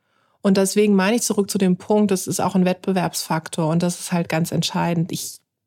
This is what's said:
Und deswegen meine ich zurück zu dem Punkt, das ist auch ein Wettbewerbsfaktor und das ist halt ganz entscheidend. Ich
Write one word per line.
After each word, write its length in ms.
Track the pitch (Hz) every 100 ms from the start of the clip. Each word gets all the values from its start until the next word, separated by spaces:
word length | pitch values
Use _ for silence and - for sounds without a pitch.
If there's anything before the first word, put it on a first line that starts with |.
| _ _ _ _
Und 160 | 202 196
deswegen 380 | 190 208 208
meine 220 | 196 190 233
ich 40 |
zurück 280 | - 202 196
zu 60 | 196
dem 160 | 190 180
Punkt, 320 | - 214 208
das 160 | 190
ist 140 | - 180
auch 160 | 185
ein 100 | 185
Wettbewerbsfaktor 1040 | 180 185 - 190 165 - - 160 - - 156
und 140 | 170
das 160 | 175 -
ist 120 | -
halt 160 | 175 170
ganz 220 | 160 170
entscheidend. 600 | - - 175 170 170 170
Ich 240 | - - - _ _